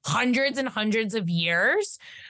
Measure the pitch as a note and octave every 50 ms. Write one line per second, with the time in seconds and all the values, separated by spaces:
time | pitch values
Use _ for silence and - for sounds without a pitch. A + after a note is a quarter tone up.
0 | - - - A3+ B3 B3+ A#3+ C4 C4+ C#4 C#4 C#4 C4 B3 - A3 G#3+ G#3+ G#3 A3+
1 | A3+ G3+ A3 A3+ F#3+ E3 F3 E3+ E3 E3+ E3+ E3+ G3 B3 D#4+ G#4 G4+ - - -
2 | - - - - - -